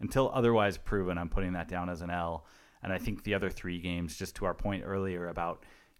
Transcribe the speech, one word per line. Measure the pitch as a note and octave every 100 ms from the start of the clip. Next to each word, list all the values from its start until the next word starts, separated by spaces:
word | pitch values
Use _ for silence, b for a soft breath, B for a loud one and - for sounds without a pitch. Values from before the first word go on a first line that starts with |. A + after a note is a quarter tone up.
until | G#2+ C3+ C3
otherwise | C3 A#2 A2+ G2+ -
proven, | - G#2 F2+ E2+
I'm | E2+
putting | - F2+
that | F2+ E2
down | F2+ F2+
as | F2
an | E2+
L. | F2 E2+ E2 - b b b
And | -
I | F#2
think | - G#2
the | G#2
other | G2 F#2+
three | F2 F2+ F2
games, | F2 E2+ F2 -
just | F#2+ -
to |
our | G2
point | F2 G2+ F#2+
earlier | - G2 F#2+ F2 F2
about, | E2+ E2+ E2+ b b b b